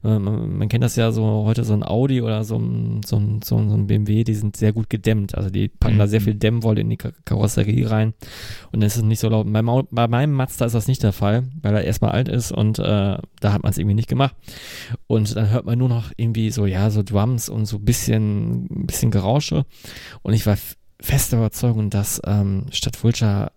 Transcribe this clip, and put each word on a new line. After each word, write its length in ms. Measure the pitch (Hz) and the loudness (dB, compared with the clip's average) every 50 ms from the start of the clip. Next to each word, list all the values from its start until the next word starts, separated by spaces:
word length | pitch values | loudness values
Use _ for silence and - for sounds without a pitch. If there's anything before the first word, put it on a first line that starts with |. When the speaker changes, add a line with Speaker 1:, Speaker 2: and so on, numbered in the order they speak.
| - | 2
Speaker 1:
Äh, 140 | 113 110 | 2 2
man, 400 | 104 98 101 107 104 113 101 90 | 2 2 0 -2 -2 -2 -4 -2
man 100 | 98 101 | -2 -2
kennt 160 | 104 107 117 123 | 0 2 2 0
das 120 | 117 - | 2 2
ja 160 | 120 113 113 | 2 2 2
so, 320 | 110 110 110 110 107 107 107 | 2 2 0 2 2 2 2
heute 180 | 107 117 120 117 | 2 2 0 2
so 100 | 107 104 | 2 0
ein 100 | 104 - | 0 0
Audi 400 | - 92 113 131 139 131 127 113 | 0 0 0 2 2 2 0 0
oder 200 | 113 110 107 110 | 0 -2 -2 -2
so 140 | 104 113 | -2 -2
ein, 440 | 113 113 117 120 113 113 113 113 110 107 | -2 -2 -2 -2 -2 -2 -2 -4 -4 -4
so 120 | - 113 | -2 0
ein, 260 | 107 104 104 107 107 - | 0 0 0 -2 -4 -2
so 120 | - 117 110 | 0 0 0
ein, 100 | 107 104 | 2 2
so 60 | 104 | 2
ein 100 | 107 101 | 0 2
B 80 | 98 107 | 2 2
M 140 | 107 104 | 0 2
W, 160 | 101 104 110 113 | 2 2 2 2
die 100 | 110 110 | 0 0
sind 240 | 104 110 104 98 | -2 -2 -4 -2
sehr 160 | - 110 107 104 | 0 0 2 2
gut 160 | 113 107 - | 0 -2 -2
gedämmt, 460 | - 104 - 113 113 107 101 98 - | -4 -2 0 2 2 2 0 -2 -4
also 160 | - 98 95 | -4 -4 -2
die 160 | 95 98 101 | 0 -2 -2
packen 320 | - - - - 113 110 104 | -2 0 2 2 4 6 4
da 80 | 104 | 4
sehr 140 | 101 107 110 | 4 4 2
Speaker 2:
Mhm. 20 | 101 | 2
Speaker 1:
viel 100 | 110 107 | 2 0
Dämmwolle 480 | 104 113 107 117 117 113 113 107 107 | 2 2 2 2 2 2 2 2 2
in 80 | 107 110 | 2 0
die 80 | 110 | -2
Ka-, 140 | - - 117 - _ _ | -4 -6 -10 -10 _ _
Karosserie 640 | - 110 104 110 107 - - 101 104 113 127 123 | -2 0 2 2 2 2 2 2 2 2 2 2
rein 280 | 107 110 110 110 110 113 _ - - - - - - - - - - | 2 2 2 2 0 -2 _ -16 -18 -16 -16 -14 -14 -14 -14 -12 -6
und 80 | - 110 | 0 2
dann 80 | 107 | 2
ist 80 | 104 104 | 2 2
es 80 | 117 110 | 2 2
nicht 160 | 110 110 107 | 2 2 2
so 100 | - 110 | 2 2
laut. 160 | 110 110 107 92 107 | 2 2 2 2 0
Bei 80 | 110 | 0
Mau-, 260 | 113 117 120 131 - - | 2 2 2 2 0 0
bei 160 | - 117 117 | 0 0 2
meinem 260 | 113 120 120 147 151 143 | 2 2 2 2 2 0
Mazda 320 | 135 127 - - - 123 | 0 -2 -4 -2 -2 -2
ist 80 | 117 113 | 0 0
das 140 | 117 107 | 0 0
nicht 160 | - 131 - - | 0 0 2 2
der 100 | 107 95 | 0 2
Fall, 300 | - 101 101 107 120 131 131 135 156 | 2 2 2 2 2 0 -4 -8 -4
weil 140 | - 104 104 | -2 0 0
er 80 | 107 - | 2 2
erstmal 300 | 78 - - 110 104 - | 0 0 0 0 0 2
alt 160 | 104 127 - | 0 0 0
ist 220 | - 123 117 - | -2 -2 -2 -2
und, 280 | - - 104 107 110 - | -2 0 0 0 0 0
äh, 20 | - | 0
da 680 | - 107 101 98 101 95 - - - _ - - 104 101 | 0 2 2 2 0 -2 -4 -8 -12 _ -2 0 0 0
hat 80 | 98 | 2
man's 160 | - 104 98 | 0 0 -2
irgendwie 160 | - 85 104 101 | 0 0 2 2
nicht 160 | 110 113 - | 0 0 0
gemacht. 260 | - 123 139 135 - - - - - - - - - - - - 120 - - | 0 0 0 0 -2 -8 -18 -18 -18 -16 -16 -16 -16 -16 -10 -10 -10 -10 -4
Und 300 | _ 117 113 107 104 110 | _ 0 2 2 0 0
dann 160 | 107 110 101 | 0 0 2
hört 140 | 113 127 - | 2 0 0
man 120 | - 120 | 0 0
nur 120 | 120 127 127 | 0 2 0
noch 240 | 120 117 107 76 - | 0 -2 -4 -8 -6
irgendwie 320 | - 113 117 113 113 110 110 | -2 -2 -2 0 0 -2 -2
so, 160 | - 107 101 | 0 0 0
ja, 240 | 98 92 92 101 110 | 0 2 2 0 2
so 140 | 104 107 101 | 2 0 -2
Drums 440 | - 104 101 104 123 127 117 - | 0 0 0 2 2 0 -2 -4
und 200 | - 101 110 107 | -6 -4 -4 -4
so 100 | 104 117 | -4 -4
bisschen, 1120 | 101 101 117 120 - - 123 117 110 107 107 104 101 110 113 120 120 - - - - - | -2 0 0 0 2 0 0 0 2 2 0 0 -2 -2 -2 -2 -4 -4 -6 -6 -6 -6
bisschen 240 | - - - - 117 | -6 -4 -2 0 2
Gerausche. 560 | 104 98 92 98 120 147 151 - 160 151 143 - - - - - - - - - - - - | 2 2 0 2 0 0 0 0 -2 -2 -2 -4 -8 -20 -20 -18 -18 -18 -18 -18 -18 -10 -2
Und 100 | - 107 | 0 0
ich 140 | 110 - | 2 2
war 60 | 107 101 | 2 0
f-, 240 | 98 - - - - _ - _ _ | 0 -2 -12 -18 -20 _ -20 _ _
fester 340 | - - - 135 - - 123 | -4 0 0 0 2 2 2
Überzeugung, 540 | 117 113 107 - - - 120 113 110 107 101 | 2 2 0 0 0 0 0 2 0 0 0
dass, 320 | - 101 101 - - - - | 0 -2 -2 -2 -6 -6 -2
ähm, 420 | - 104 104 101 98 98 95 - - | 0 2 2 2 2 0 -2 -4 -6
statt 320 | - - - - - - - | -6 -4 -4 -4 -6 0 0
Vulture 480 | 113 117 - 113 107 101 101 101 - _ | 2 2 2 0 0 2 0 -2 -4 _